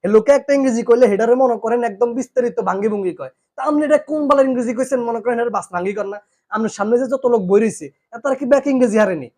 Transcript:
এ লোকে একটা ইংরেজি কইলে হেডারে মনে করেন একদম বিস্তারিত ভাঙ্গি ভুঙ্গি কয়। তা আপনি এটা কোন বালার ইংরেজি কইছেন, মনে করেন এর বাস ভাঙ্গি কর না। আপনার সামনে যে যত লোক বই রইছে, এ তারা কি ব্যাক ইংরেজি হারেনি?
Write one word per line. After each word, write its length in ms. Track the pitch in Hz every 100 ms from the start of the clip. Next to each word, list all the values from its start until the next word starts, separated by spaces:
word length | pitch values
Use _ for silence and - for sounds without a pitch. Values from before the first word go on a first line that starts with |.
এ 40 | 180
লোকে 240 | 214 214
একটা 200 | 285 277
ইংরেজি 280 | 277 269 233
কইলে 220 | 233 233 247
হেডারে 280 | 202 233 247
মনে 200 | 262 226
করেন 160 | 220 240
একদম 260 | 233 196 240
বিস্তারিত 440 | 233 240 - 240 240
ভাঙ্গি 280 | 190 190 214
ভুঙ্গি 260 | 208 190
কয়। 180 | 160 135 _ _ -
তা 60 |
আপনি 180 | 277 302 302
এটা 120 | 302
কোন 240 | - 302 285
বালার 180 | 285 269
ইংরেজি 280 | 247 233
কইছেন, 260 | 233 254 262
মনে 200 | 233 233
করেন 140 | 226 233
এর 100 | 240
বাস 160 | 208 -
ভাঙ্গি 220 | 180 185
কর 140 | 202 202
না। 40 | 208 _ _ _
আপনার 200 | 214 220 -
সামনে 180 | 208 240
যে 80 | 254
যত 200 | 262 247
লোক 160 | 233
বই 180 | 185 202
রইছে, 260 | 220 - 143 _ _
এ 40 | 233
তারা 120 | 269 262
কি 100 | 262
ব্যাক 200 | 277 269
ইংরেজি 300 | 262 247 214
হারেনি? 300 | 208 170 123